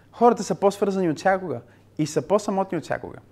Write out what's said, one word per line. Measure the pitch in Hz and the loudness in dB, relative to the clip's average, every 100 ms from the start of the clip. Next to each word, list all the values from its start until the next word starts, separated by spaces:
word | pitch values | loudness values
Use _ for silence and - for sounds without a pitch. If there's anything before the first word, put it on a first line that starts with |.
| _ | _
хората | - 240 226 | 4 4 4
са | 196 175 | -2 2
по-свързани | 196 190 202 190 180 | 2 2 -2 0 0
от | 143 | 0
всякога | 190 190 185 120 - - _ - | 0 0 -2 -8 -10 -20 _ -4
и | 151 | -2
са | 151 - | -2 0
по-самотни | 202 208 196 190 170 | 0 0 -2 -2 -4
от | |
всякога. | - 127 85 - - | -6 -8 -8 -16 -20